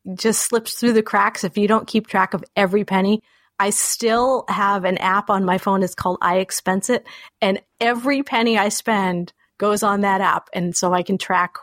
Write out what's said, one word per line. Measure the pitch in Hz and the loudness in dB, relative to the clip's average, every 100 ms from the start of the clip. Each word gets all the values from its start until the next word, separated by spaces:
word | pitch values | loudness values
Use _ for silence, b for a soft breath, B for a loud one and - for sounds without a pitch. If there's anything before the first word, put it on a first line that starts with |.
| 190 | -14
just | 185 226 214 | -2 0 0
slips | - 226 226 | 0 -2 -2
through | - 240 | -2 2
the | 220 | 2
cracks | 214 202 208 - | 2 0 0 0
if | 180 208 | -4 0
you | 202 | 2
don't | 220 - | 2 2
keep | 220 214 | -2 0
track | 196 190 | -2 0
of | 190 - | -2 -4
every | - 190 208 | 0 2 2
penny. | 196 190 196 220 b b b - | 0 0 2 0 b b b -2
I | 202 | 0
still | 202 - - 233 226 262 254 - | 0 -2 -2 0 2 2 0 -2
have | 190 202 202 | 0 0 2
an | 185 185 | 0 0
app | 190 190 - | 0 0 0
on | 196 | 0
my | 185 185 | 2 0
phone. | 202 190 | 2 0
It's | 180 | 0
called | - 185 180 | -2 -4 -2
iExpense | 180 185 190 - - 190 - | 0 0 -2 -4 -2 -2 0
It. | 240 B B B - | -4 B B B -4
And | 202 202 _ - | -2 -2 _ -4
every | 233 240 262 277 | -2 0 0 -2
penny | 277 233 233 220 | -2 0 2 2
I | 208 | 0
spend | - - 208 185 175 175 _ _ - | -2 -2 0 0 -2 -6 _ _ -4
goes | 208 208 | 0 2
on | 208 202 | 0 2
that | 202 190 | 2 2
app. | 180 165 - | 2 0 -4
And | 180 175 - | -4 -4 0
so | 180 | 0
I | 180 | 0
can | 180 190 | 0 -4
track | - 180 180 - | 0 0 -2 -6